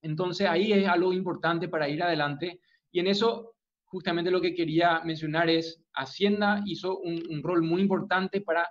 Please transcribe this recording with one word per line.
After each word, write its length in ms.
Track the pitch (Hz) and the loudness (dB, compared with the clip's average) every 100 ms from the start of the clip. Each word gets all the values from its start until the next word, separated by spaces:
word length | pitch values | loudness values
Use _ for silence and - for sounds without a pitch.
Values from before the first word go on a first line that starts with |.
Entonces 460 | 160 156 180 175 196 | -6 -4 -4 0 2
ahí 260 | 165 214 | 2 4
es 160 | 202 196 | 4 4
algo 240 | 175 185 | 4 2
importante 560 | 185 180 165 165 170 170 | 0 -2 -2 0 0 -2
para 200 | 165 147 | -2 -2
ir 140 | 151 | 0
adelante 580 | 175 160 147 143 170 175 _ _ _ | 0 0 0 -2 -8 -8 _ _ _
y 80 | 175 | -2
en 80 | 180 | 0
eso 460 | 202 226 226 - _ _ _ | 2 2 0 -8 _ _ _
justamente 460 | _ 185 185 170 170 | _ -8 -4 -2 0
lo 100 | 180 | 0
que 140 | 170 | 0
quería 480 | 170 165 156 170 165 | -2 0 2 4 2
mencionar 460 | 165 156 156 156 170 | -2 -6 -2 0 2
es 340 | 165 165 - _ | 2 0 -10 _
Hacienda 680 | - 135 - 196 202 208 208 | -8 -8 0 0 2 2 0
hizo 340 | 202 165 180 190 | -2 -6 -6 -6
un, 220 | 175 170 165 | -6 -6 -6
un 140 | 151 | -6
rol 200 | 143 180 | -2 0
muy 200 | 165 170 | 2 2
importante 580 | 196 190 - 185 190 196 | 2 2 0 -2 0 -4
para 280 | 202 165 170 | -2 -2 -2